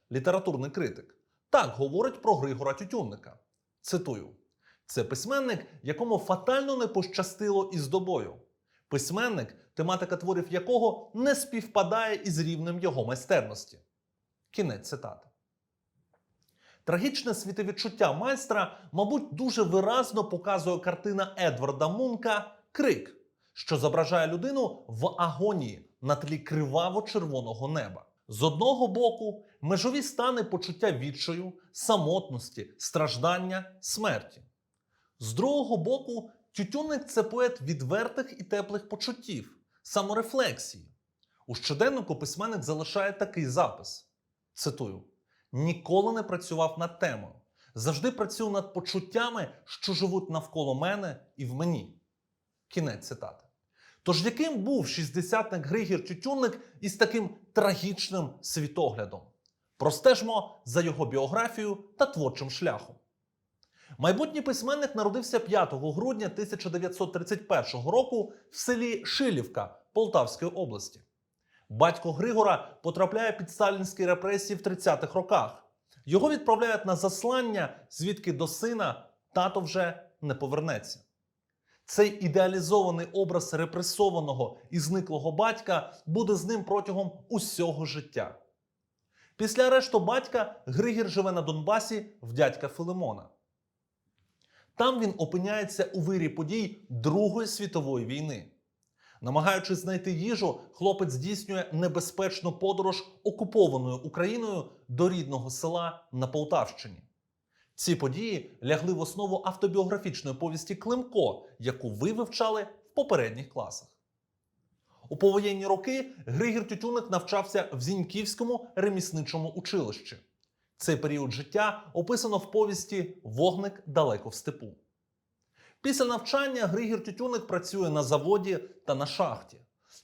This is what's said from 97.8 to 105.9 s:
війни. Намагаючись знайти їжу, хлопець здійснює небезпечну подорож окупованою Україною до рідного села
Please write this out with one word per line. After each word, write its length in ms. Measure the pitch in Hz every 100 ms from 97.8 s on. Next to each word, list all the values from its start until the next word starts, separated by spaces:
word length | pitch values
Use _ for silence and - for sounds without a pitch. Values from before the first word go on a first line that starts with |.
| 139 127 113
війни. 460 | 139 156 113 - _ _ _ _ _ _ _
Намагаючись 580 | 120 147 170 190 190 185
знайти 320 | 185 185 190
їжу, 500 | 165 208 226 185 123 -
хлопець 380 | - 196 190 175
здійснює 580 | 127 170 202 - 190 -
небезпечну 800 | 160 175 175 170 - 190 - 175
подорож 520 | 170 190 190 190 185 - -
окупованою 720 | 208 - 208 226 170 131 127 127
Україною 760 | 160 - 185 233 220 185 127 - -
до 220 | 123 180
рідного 400 | 180 135 131 127
села 540 | 127 165 170 170